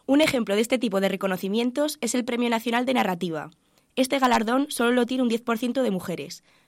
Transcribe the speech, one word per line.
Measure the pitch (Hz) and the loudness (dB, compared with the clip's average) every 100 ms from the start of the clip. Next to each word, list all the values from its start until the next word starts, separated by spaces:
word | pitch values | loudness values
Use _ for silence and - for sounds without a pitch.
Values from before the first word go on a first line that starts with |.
| - | 2
Un | 285 | 4
ejemplo | 311 254 196 | 4 2 0
de | 202 | 0
este | 233 262 | 0 0
tipo | 233 196 | 0 0
de | 190 | 0
reconocimientos | 190 196 185 190 214 247 247 302 - | 0 -2 -2 -2 -2 0 0 -2 -2
es | 226 | -2
el | 247 | -2
Premio | 240 240 240 | -2 -2 0
Nacional | 226 233 233 254 | 0 0 -2 0
de | |
Narrativa. | 247 208 175 180 156 156 - _ _ _ - | 2 0 0 -4 -6 -10 -16 _ _ _ -2
Este | 262 277 | 0 2
galardón | 254 233 220 254 294 | 2 2 2 0 0
solo | - 240 | 0 2
lo | 247 | 2
tiene | 240 254 | 0 0
un | 240 | 0
diez | 226 | 0
por | - 226 | -2 -2
ciento | 247 262 | -2 0
de | 240 | 0
mujeres. | 185 - 160 147 - _ _ | -2 -4 -8 -10 -16 _ _